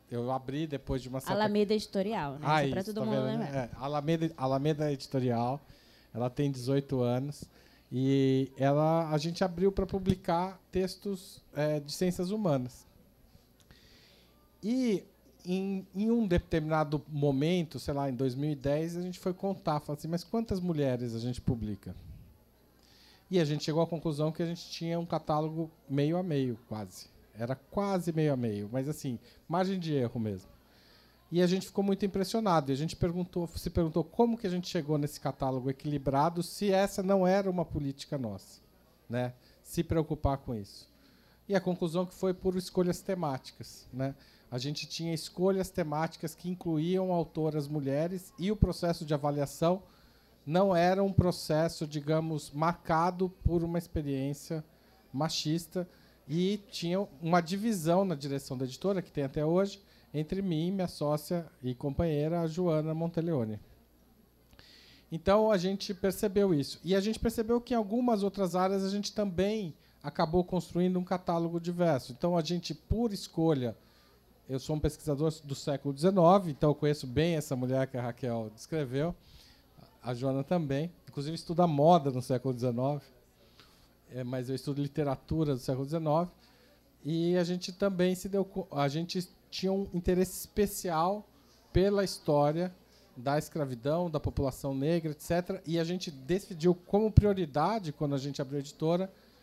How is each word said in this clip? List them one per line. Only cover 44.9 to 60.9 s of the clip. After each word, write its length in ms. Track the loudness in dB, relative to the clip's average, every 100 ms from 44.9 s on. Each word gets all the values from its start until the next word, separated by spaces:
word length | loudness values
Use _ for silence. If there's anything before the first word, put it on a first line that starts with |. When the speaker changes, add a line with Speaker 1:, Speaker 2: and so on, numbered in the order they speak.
| -6 -4
Speaker 1:
escolhas 560 | -4 -6 0 2 2 -2
temáticas 640 | -4 -2 -2 -4 -4 -10
que 160 | -8 -8
incluíam 600 | -6 -2 0 2 0 2
autoras 560 | 0 0 -2 -2 0 -2
mulheres 640 | -2 0 0 0 -4 -10 -6
e 100 | -2
o 60 | 4
processo 500 | 2 2 0 0 0
de 80 |
avaliação 680 | 0 0 0 -2 0 2 2 -4 -20 -20 _ _ _ 0
não 280 | 4 4
era 300 | 6 4 4
um 80 | 2
processo, 760 | 4 2 2 0 2 2 -2 -6
digamos, 640 | -6 0 0 0 -4 -6
marcado 800 | -2 0 0 0 2 2 2 -2 0
por 220 | 2 2 0
uma 120 | -4
experiência 880 | -4 -4 -2 -2 -2 -6 -6 -8 -8 _ _ -20 _
machista 760 | -4 -2 -2 -2 -2 -2 -6 -8 -10 -20 _ -6
e 320 | 0 0 0 -6
tinha 360 | -6 -2 -2 -2 -6
uma 200 | 2 2
divisão 640 | 2 -2 -2 0 2 2 2
na 100 | -2
direção 420 | -4 -6 -6 -6
da 60 |
editora, 380 | -6 -4 -2 -2
que 100 | -4
tem 140 | -4 -4
até 200 | -2 0
hoje, 360 | 2 2 -2 -20 -20 _
entre 280 | -6 -4 -2
mim, 300 | -2 0 0
minha 160 | -2
sócia 580 | -4